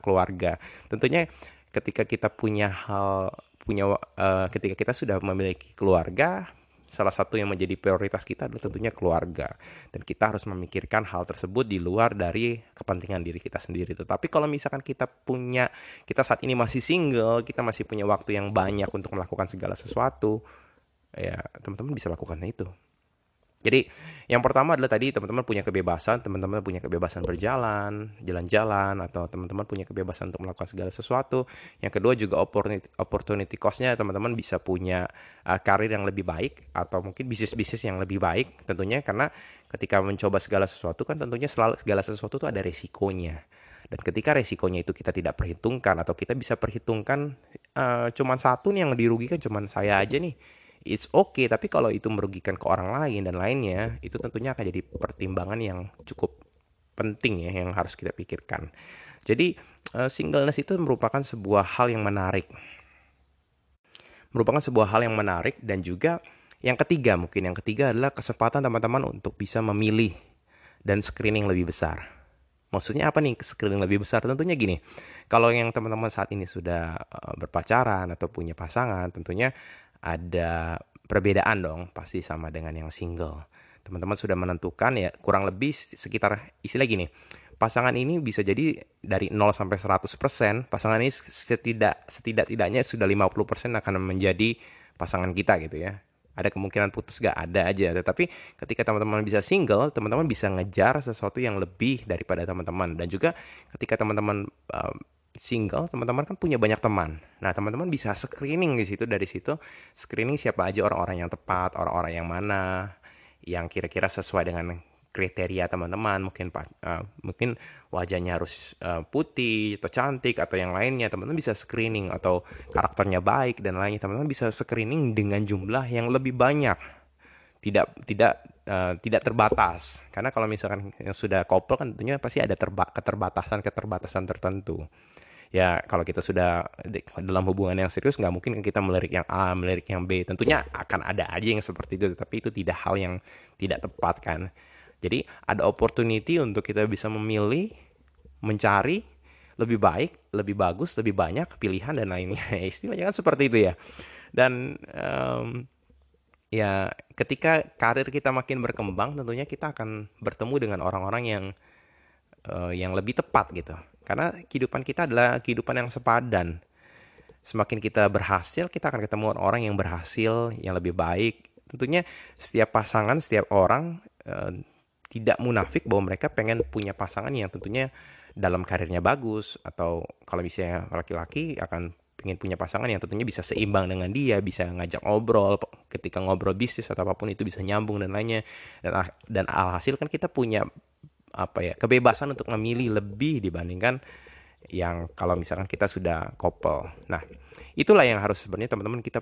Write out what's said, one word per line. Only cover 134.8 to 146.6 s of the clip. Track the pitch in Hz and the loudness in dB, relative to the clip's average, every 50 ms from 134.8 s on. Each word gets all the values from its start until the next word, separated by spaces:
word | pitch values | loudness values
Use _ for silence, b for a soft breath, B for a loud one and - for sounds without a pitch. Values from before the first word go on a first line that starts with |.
| 80 B B B B B B B B B B B B B | -8 B B B B B B B B B B B B B
Ya, | - 92 92 90 85 - - - | 2 4 4 4 4 2 0 0
kalau | - 87 82 | 0 0 0
kita | 92 87 90 | -2 -2 -2
sudah | - - 95 92 90 87 85 85 - - - - - | -2 0 2 2 4 4 2 0 -2 -4 -10 -14 -10
di, | - 104 - - - - - | -8 -8 -8 -10 -10 -10 -6
dalam | 92 92 92 92 92 95 | -2 0 2 2 2 2
hubungan | 92 101 98 90 92 | 2 2 0 2 2
yang | 95 95 90 | 2 0 0
serius, | - 95 - 139 143 | 0 0 0 2 2
nggak | - 104 87 | 2 2 0
mungkin | 90 90 - 123 110 104 | 0 0 -2 -4 -4 -2
kita | 98 104 - 107 | -2 0 0 2
melirik | 98 95 90 92 90 - | 2 4 2 2 2 2
yang | - 90 - | 0 -2 0
A, | - - 92 95 90 90 92 | 0 0 2 2 2 2 0
melirik | 90 90 92 87 - - | 0 0 0 -2 -2 -4
yang | 98 90 90 | -4 -2 0
B. | 92 95 90 | 0 0 0
Tentunya | 90 - 92 - - 139 156 120 - - | 0 -2 -2 0 2 2 2 2 0 -4
akan | - 117 - - 110 85 | -8 -10 -4 -2 -2 -2
ada | - - 98 95 85 | -2 -2 0 0 0
aja | - - 92 107 113 | 0 -2 -2 0 0
yang | 107 104 | 0 0
seperti | - - 87 - - - 95 92 | -2 -6 -8 -10 -8 -8 -2 0
itu, | 104 95 87 | 0 0 0
tapi | - - - - 107 | -4 -8 -8 -6 -4
itu | - 117 104 | -4 -4 -4
tidak | 107 90 87 87 - - | -2 -2 -2 -2 -2 0
hal | 92 95 | 0 0
yang | 98 95 90 90 98 B B B B B B B - | 0 0 -2 -4 -6 B B B B B B B -4
tidak | 98 92 - - | -2 -2 -2 -2
tepat | - - - - - 85 - - | -4 -8 -4 -2 0 0 0 0
kan. | - - 78 85 92 92 B B B B B B B B B _ | -4 -4 -4 -4 -6 -10 B B B B B B B B B _
Jadi | 92 87 117 135 - B B B B - | -4 -2 -2 -2 -2 B B B B -2
ada | 104 101 - | 0 2 2
opportunity | 104 101 - 113 113 - - 117 113 110 110 - - 170 | 2 4 4 2 2 4 2 2 2 2 0 0 0 2
untuk | 165 139 113 101 104 | 2 2 0 0 -2